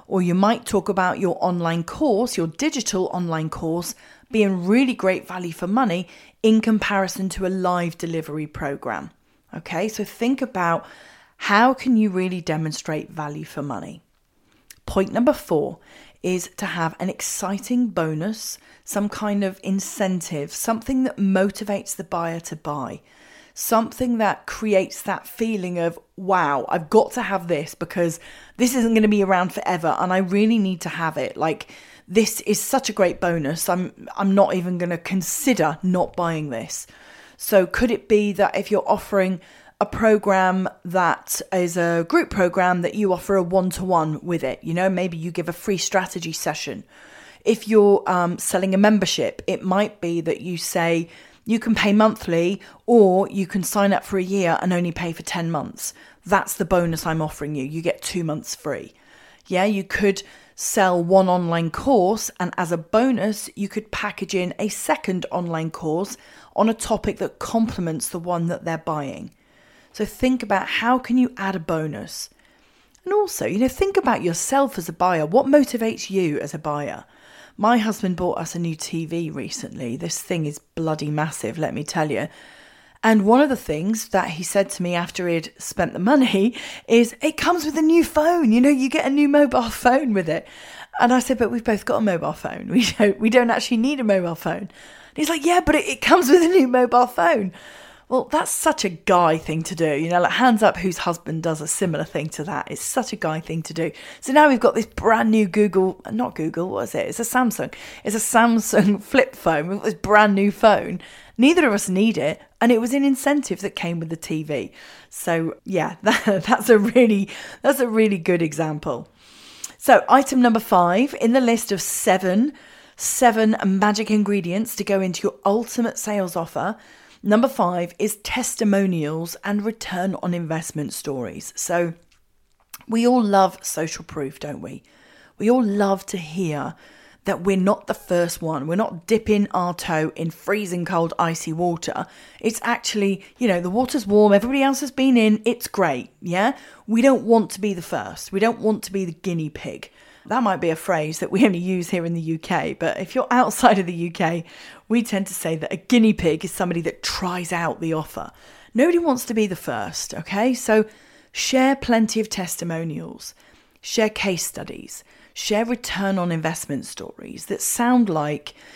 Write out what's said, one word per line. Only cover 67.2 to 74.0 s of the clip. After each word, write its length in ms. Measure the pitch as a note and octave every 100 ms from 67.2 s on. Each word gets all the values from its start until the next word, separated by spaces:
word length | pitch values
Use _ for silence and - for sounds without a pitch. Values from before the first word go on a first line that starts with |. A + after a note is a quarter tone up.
| G3 -
complements 680 | - A3+ A3 - E3+ D#3+ -
the 120 | F3+
one 260 | E3+ F3 E3+
that 180 | F3
they're 140 | - D#3+
buying. 540 | D#3+ D3+ C#3 - - _ _ _ _ _ _
So 120 | - G#3
think 360 | - B3+ B3+
about 260 | G#3+ G3 - -
how 180 | A3+ B3+
can 200 | B3+ B3+
you 160 | B3 -
add 180 | G3
a 60 | F#3+
bonus? 680 | D#3 D#3+ D#3 A2+ - - - _ _ _ _ _ _ _
And 80 | -
also, 320 | G#4 G4 -
you 140 | - F#3
know, 100 | B3+
think 300 | - G4
about 240 | G4